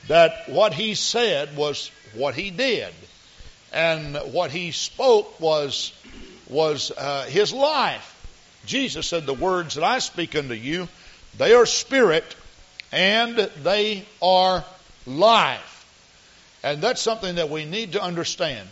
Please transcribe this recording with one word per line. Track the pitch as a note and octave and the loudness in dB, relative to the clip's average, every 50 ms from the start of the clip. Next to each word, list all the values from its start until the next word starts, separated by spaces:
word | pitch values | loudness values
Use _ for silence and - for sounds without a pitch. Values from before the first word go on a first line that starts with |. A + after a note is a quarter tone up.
| - | -2
That | - D#3 E3+ E3 D#3+ D#3+ - - - | 4 6 6 6 6 4 -4 -12 -4
what | B2 E3 G#3+ G#3+ | 2 2 2 2
he | D3+ D3 A3 G#3+ G3+ | 2 -2 -4 -4 -4
said | - - - - A#3 A#3+ G#3+ E3+ C#3 D3 D3 D3 | -4 -4 -2 0 0 0 0 0 -2 -4 -6 -4
was | C#3+ D3+ D3 C#3 - - - - - - - G#2+ | -2 -2 -2 -2 -6 -10 -14 -16 -20 -20 -18 -6
what | A2 C3+ C#3+ A#2+ | -4 -4 -4 -4
he | C#3 G3 G3+ | -6 -8 -8
did, | F3 F3 C4 C4+ A3 D3+ G#2+ F2+ E2+ E2+ E2+ - - - - - - - - - - _ _ _ | -4 -2 -2 0 0 -2 -4 -8 -12 -18 -20 -20 -20 -20 -20 -20 -20 -20 -20 -20 -20 _ _ _
and | - - E3 E3 D#3+ D#3 D3+ C#3+ C#3+ D3 D3+ - | -2 0 0 0 0 -2 -6 -8 -8 -8 -8 -4
what | A#2 E3 F3+ D3+ | -2 -2 -2 -2
he | B2+ F3+ F3+ E3+ | -4 -8 -8 -6
spoke | C3+ - - - - - B3+ C4 A#3 G#3 G#3 - - - | -6 -8 -8 -8 -6 0 4 4 4 4 4 -2 -10 -2
was, | E3 D#3+ D#3 D3+ D3 C#3 - - - - - - - - - - - - - - - - | 0 0 2 2 0 -2 -4 -6 -8 -10 -12 -18 -20 -20 -20 -18 -18 -20 -20 -20 -18 -4
was, | B2 D3 D#3+ D#3 D3+ C3 - - | 0 0 2 2 0 -2 -4 -8
uh, | - - C3+ C#3 C#3+ C#3 C3 | -8 -8 -6 -6 -4 -6 -6
his | A#2 C3 F#3+ G#3 - | -2 2 2 2 2
life. | G3 B3+ C#4 D4+ D#4 C#4 A#3 F3 C3 G#2 - - - - - - - _ _ _ _ _ - | 2 0 0 2 2 0 0 0 -2 -6 -12 -18 -20 -20 -20 -20 -20 _ _ _ _ _ -12
Jesus | G#2 B2+ C4 C4+ A3+ C3+ D#3 D#3 - | -6 -4 -4 -4 -4 -4 -6 -6 -4
said, | E3+ E3 D3+ | -4 -4 -2
"The | C3+ C#3 | -4 -4
words | B2 D#3 F#3+ F#3 F3+ E3+ C#3+ B2+ | -2 0 0 0 0 -2 -4 -4
that | C#3+ D#3+ | -2 0
I | G3 B3 C4 | 0 0 0
speak | A#3+ - - F3 E3+ - - | -4 -6 -6 -8 -8 -4 -4
unto | D3+ C#3+ C3 A#2 | -6 -4 -4 -8
you, | A2 A2+ C3+ D#3+ F3+ F3+ E3 - - - - - - - - - | -8 -6 -6 -6 -6 -6 -10 -14 -20 -20 -20 -20 -20 -20 -20 -2
they | G#2 C3 F3+ A3+ | 0 6 8 8
are | B3 A3+ | 8 8
spirit, | - - - - - C4+ C4+ A#3+ F#3 D#3 E3 - - - - - - - - - _ _ - - _ | 6 2 -4 -4 0 4 4 6 6 4 2 0 -4 -20 -20 -20 -20 -20 -20 -20 _ _ -20 -16 _
and | - D3+ F3+ G3 G#3 A3+ A#3 A#3 A#3 | 0 2 2 4 4 2 0 0 0
they | A#3 G3 - - D#3 C#3 E3 G3+ G#3 G#3 G#3+ G#3+ F#3+ G3 - - - | 0 -2 -2 -4 -4 -2 0 2 2 0 0 -2 -6 -10 -16 -8 0
are | E3+ F3+ F#3 F#3 F#3 F#3 F#3 F3 - - - - - - - _ - | 2 4 6 6 6 4 2 0 -4 -8 -18 -20 -20 -20 -20 _ -14
life." | B2 C3 D3+ F#3+ A3 A#3 G#3 E3+ C#3 B2+ G#2 - - - - - _ _ _ _ _ _ _ _ _ _ _ _ _ _ _ | -10 0 4 6 6 6 6 4 2 -2 -6 -12 -18 -20 -20 -20 _ _ _ _ _ _ _ _ _ _ _ _ _ _ _
And | - C3+ D3 D3 | -4 -4 -4 0
that's | E3 A#3 C4 C4 | -2 -2 -2 -2
something | - A3+ A3 A3 F#3+ F#3 F3 | -2 -4 -4 -4 -6 -6 -2
that | E3+ E3 D3 | -2 -2 -2
we | D3+ D#3 D3+ | -4 -6 -8
need | D3+ F3 A3 A3+ F#3 | -6 -6 -8 -6 -4
to | D#3 G3+ | -4 -4
understand. | G3+ F3+ F3 E3 D#3+ - - - F3+ D#3 C3 G#2+ F#2+ F#2+ | -4 -4 -4 -4 -6 -6 -4 -4 -4 -4 -4 -8 -12 -16